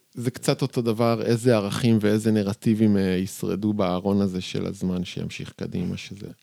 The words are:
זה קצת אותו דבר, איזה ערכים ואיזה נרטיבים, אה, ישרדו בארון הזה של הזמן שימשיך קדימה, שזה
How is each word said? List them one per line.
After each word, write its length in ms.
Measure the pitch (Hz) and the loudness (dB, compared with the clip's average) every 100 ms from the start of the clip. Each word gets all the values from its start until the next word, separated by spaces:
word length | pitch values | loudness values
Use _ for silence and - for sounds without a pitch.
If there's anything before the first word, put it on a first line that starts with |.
| _ | _
זה 180 | - 120 | -8 -6
קצת 300 | - - 139 | -4 -2 0
אותו 200 | 135 - | -2 -2
דבר, 400 | 117 110 117 113 | 0 2 2 2
איזה 340 | 110 117 123 113 | 0 2 4 2
ערכים 420 | 101 110 120 110 | 2 0 2 4
ואיזה 300 | 101 107 113 | 4 2 2
נרטיבים, 680 | 107 101 98 120 107 110 98 | 2 0 0 0 4 4 4
אה, 40 | |
ישרדו 720 | 95 92 92 - 95 90 107 | 2 0 -2 -4 -4 -2 0
בארון 480 | 104 92 90 98 101 | 0 0 0 2 2
הזה 200 | 98 92 | 2 -2
של 240 | 92 101 90 | -6 -6 -6
הזמן 400 | 98 92 90 90 | -4 -4 -2 -4
שימשיך 480 | - 85 - - - | -6 -8 -8 -12 -10
קדימה, 420 | 87 90 90 92 | -6 -4 -4 -6
שזה 300 | - 98 95 - | -10 -14 -16 -14